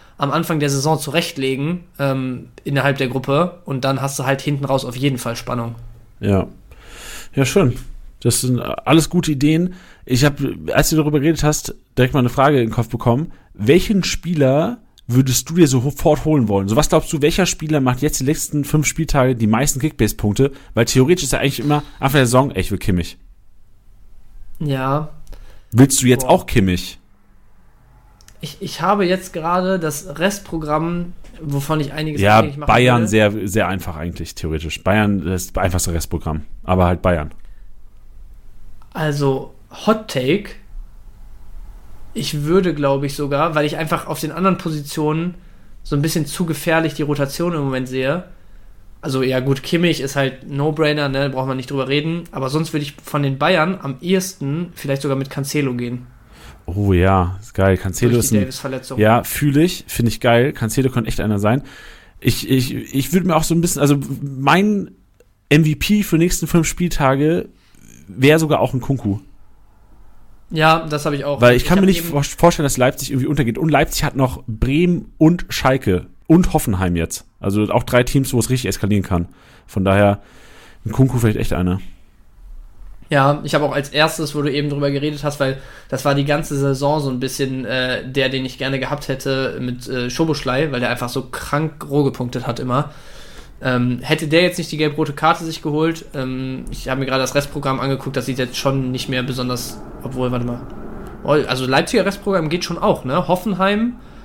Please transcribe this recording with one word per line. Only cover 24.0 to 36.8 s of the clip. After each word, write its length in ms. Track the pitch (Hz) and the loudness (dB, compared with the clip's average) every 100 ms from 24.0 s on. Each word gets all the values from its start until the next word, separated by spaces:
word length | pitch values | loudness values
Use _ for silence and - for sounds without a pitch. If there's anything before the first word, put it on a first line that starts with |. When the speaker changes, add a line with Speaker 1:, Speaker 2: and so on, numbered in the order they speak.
| - - - - - - | -20 -20 -18 -16 -12 -6
Speaker 1:
Ja. 520 | 151 135 131 143 156 - - - - - - | -4 -2 0 -2 -2 -10 -14 -14 -16 -20 0
Speaker 2:
Willst 320 | 107 139 - | 6 6 6
du 60 | 123 | 4
jetzt 140 | 123 | 4
Speaker 1:
Boah. 80 | 127 | 6
Speaker 2:
auch 160 | - - | 2 4
Kimmich? 520 | - 95 90 - - - - _ - - - - - _ - - - - - | 2 4 2 -4 -14 -20 -20 _ -20 -20 -20 -20 -20 _ -20 -20 -20 -20 -16
Speaker 1:
Ich, 160 | 151 - | -16 -12
ich 220 | 190 - | -12 -4
habe 240 | 170 208 | 0 2
jetzt 280 | 180 185 185 | 2 0 -2
gerade 460 | 170 160 180 185 190 | -6 -2 0 0 0
das 400 | 160 143 - 143 | -2 -4 -10 -2
Restprogramm, 960 | 180 202 - 165 156 151 165 175 175 - - - | -2 -2 -8 -8 -2 -2 -2 -4 -6 -10 -16 -12
wovon 360 | 151 139 139 156 | -6 -4 -2 -2
ich 140 | 143 | -2
einiges 300 | 147 156 147 | -4 -6 0
Speaker 2:
Ja, 160 | 101 110 | 4 6
Speaker 1:
abhängig 180 | 147 143 | 4 0
machen 120 | 147 | 2
Speaker 2:
Bayern 320 | 113 127 120 | 4 6 4
Speaker 1:
würde. 80 | 110 | 4
Speaker 2:
sehr, 400 | 107 104 107 98 | 4 4 2 -2
sehr 200 | 101 90 | 0 0
einfach 280 | 95 87 80 | -2 -6 -8
eigentlich, 380 | 85 82 82 | -8 -8 -10
theoretisch. 480 | - 80 78 80 - | -8 -6 -4 -4 -4
Bayern, 400 | - 104 104 101 | 0 2 2 0
das 200 | 80 92 | -2 -4
ist 140 | - - | -4 -2
das 60 | |
einfachste 300 | 95 87 92 | 0 0 -2
Restprogramm. 500 | 82 - 80 - 78 - - | -4 -4 -6 -4 -6 -8 -10
Aber 220 | - 92 | -2 2